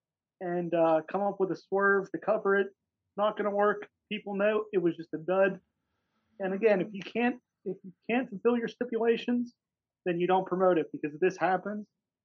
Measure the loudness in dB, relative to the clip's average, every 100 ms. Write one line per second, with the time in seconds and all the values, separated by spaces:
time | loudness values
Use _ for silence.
0 | _ _ _ -12 -6 -4 -2 2 2 2
1 | 0 -4 -2 0 -2 -2 -4 2 4 2
2 | 0 -6 -2 0 2 2 0 _ _ _
3 | _ -2 -2 0 -2 2 2 0 -8 _
4 | -10 -10 -6 0 0 0 0 0 0 -2
5 | -10 -10 -2 2 2 0 _ _ _ _
6 | _ _ _ -8 -4 2 2 2 0 -6
7 | -8 -2 -2 -2 _ _ -10 -10 -12 -18
8 | -2 -2 -2 -2 2 2 -2 -6 -6 0
9 | 0 0 0 -2 -2 _ _ _ _ _
10 | -2 0 2 2 2 2 4 4 0 -6
11 | -8 0 0 0 -2 0 -4 -10 -12 _
12 | _ _